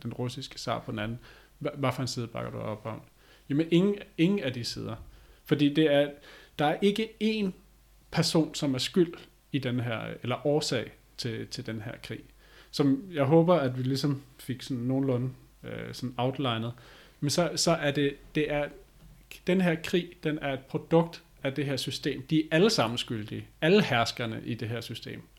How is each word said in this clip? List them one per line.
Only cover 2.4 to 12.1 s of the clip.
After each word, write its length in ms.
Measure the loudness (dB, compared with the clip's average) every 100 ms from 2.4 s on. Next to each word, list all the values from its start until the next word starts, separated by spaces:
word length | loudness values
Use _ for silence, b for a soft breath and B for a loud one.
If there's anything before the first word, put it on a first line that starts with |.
| -8
du 80 | -8
op 280 | -8 -8 -8
om? 140 | -10 -14 _ b b b
Jamen, 180 | -2 2
ingen, 240 | 4 4 2 -4 2
ingen 220 | 2 2
af 120 | -2
de 120 | -4
sider. 300 | -6 -8 -8 -10 -14 b b b
Fordi 300 | b 2 4
det 180 | 4 6
er, 160 | 6 4 -2 B B B -2
der 60 | 0
er 100 | 2
ikke 260 | 2 2 -2 -2
én 260 | 0 0 -2 -4 -12 _ _ _ _
person, 440 | -2 2 2 0
som 200 | 0 -2
er 40 | -2
skyld 360 | 0 2 2 0 -16 _ _
i 60 | -4
den 220 | -2 -2
her, 340 | -2 -4 -6 -6
eller 240 | -4 -2 0
årsag 460 | 0 0 -2 -4 -10 _ -10
til, 300 | -6 -6 -8
til 200 | -10 -8
den 140 | -8
her 120 | -8 -12
krig. 180 | -12